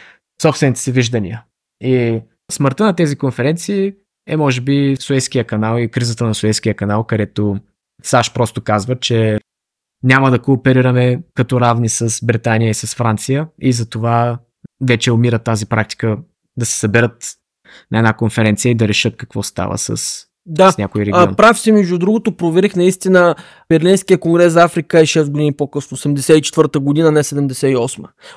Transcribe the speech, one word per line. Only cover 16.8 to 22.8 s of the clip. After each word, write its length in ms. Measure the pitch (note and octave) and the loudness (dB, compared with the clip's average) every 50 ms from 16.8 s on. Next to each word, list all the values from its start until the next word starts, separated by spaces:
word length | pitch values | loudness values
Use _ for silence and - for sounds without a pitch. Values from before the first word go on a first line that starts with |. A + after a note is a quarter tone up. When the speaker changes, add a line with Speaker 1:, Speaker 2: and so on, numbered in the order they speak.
| - G#2+ G2+ A#2 A#2+ A2 - - - - - _ _ _ _ _ _ _ - - _ - | -2 0 2 2 2 2 -2 -6 -16 -16 -16 _ _ _ _ _ _ _ -20 -20 _ -4
Speaker 1:
на 80 | - A2+ | -2 2
една 140 | A2+ A2+ | 2 2
конференция 580 | G#2+ - A#2 G#2+ - - A2 G#2+ G#2 - - B2 | 2 0 -2 -2 0 0 2 2 0 0 0 0
и 40 | A#2+ | 0
да 140 | A2+ A#2 G2+ | 2 0 0
решат 280 | G2+ - - A#2 - | 0 0 -2 -4 -4
какво 260 | - - - - G#2+ | -6 -16 -12 -10 -8
става 360 | G2 - - - F#2+ G2+ G2 G#2+ | -8 -8 -6 -6 -6 -6 -6 -6
с, 180 | - - A2 A2 - - - - - _ _ _ _ | -6 -6 -6 -6 -6 -8 -10 -12 -16 _ _ _ _
Speaker 2:
Да. 260 | F3 D#3+ D3+ F#3 F#3+ | -8 0 2 2 2
Speaker 1:
с 60 | - - | 2 0
някой 220 | G2+ G2 - G#2+ | -4 -4 -4 -4
регион. 220 | G#2 G#2 G2+ F3+ | -2 0 2 2
Speaker 2:
А, 140 | F3 - F#2+ | 2 2 4
прав 220 | - G#3 A3+ A#3 - | 4 4 4 4 4
си, 140 | - A3 | 2 2
между 260 | G#3+ G#3 G3 E3+ F3+ F3 | 4 4 4 2 0 0
другото, 380 | F3 G3 A3 A3+ - A3+ D#3+ | 0 0 0 0 0 -2 -4
проверих 400 | - F3 E3+ D#3+ F3+ F#3+ G3+ - | -2 -2 0 2 2 2 2 2
наистина 580 | F3 | 2